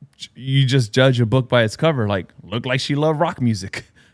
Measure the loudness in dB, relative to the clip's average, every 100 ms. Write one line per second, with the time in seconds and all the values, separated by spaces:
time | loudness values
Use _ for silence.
0 | -20 _ -20 -14 -2 2 2 2 2 2
1 | 4 4 2 0 2 0 0 0 -2 0
2 | -2 -2 -6 _ -10 -8 -4 -4 -2 -2
3 | 0 0 -2 0 -2 -2 -6 -12 -16 _
4 | _